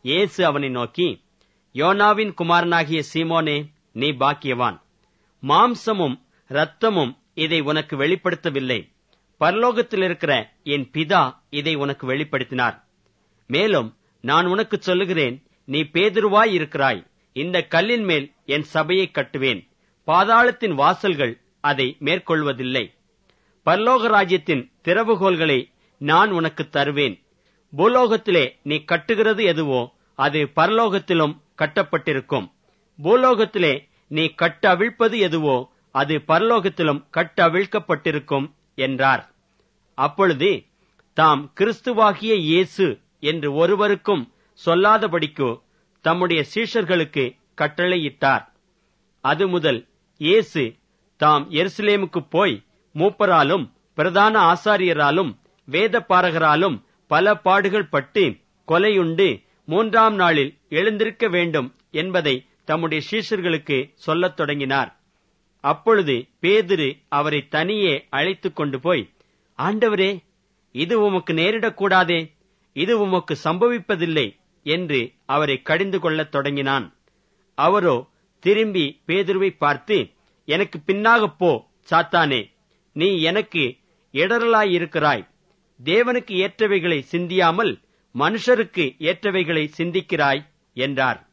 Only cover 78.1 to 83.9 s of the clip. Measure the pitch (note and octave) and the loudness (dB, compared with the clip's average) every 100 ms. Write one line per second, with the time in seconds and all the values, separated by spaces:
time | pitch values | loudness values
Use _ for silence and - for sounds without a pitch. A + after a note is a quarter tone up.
78.1 | _ _ _ F3+ G#3 A3 F#3 C#3+ - - | _ _ _ 0 2 0 -2 -4 -6 -4
79.1 | F3+ F#3 F#3+ F#3+ - D3 C3+ - G3+ G#2+ | -4 -2 -2 -2 0 -2 -2 -2 -2 -2
80.1 | _ _ _ - D#3 G3+ D#3+ D3 G3 A3 | _ _ _ -6 -2 -2 -6 -4 0 2
81.1 | A#3 G#3 - F3 A#2+ _ _ - E3 E3+ | 2 0 0 0 0 _ _ -2 -2 0
82.1 | F3 D3+ B2+ G2+ _ _ _ _ D3 F3+ | 0 0 -2 -6 _ _ _ _ -2 0
83.1 | F#3 D#3+ G3 G#3+ E3+ B2+ - _ | 2 0 -2 -4 -4 -4 -6 _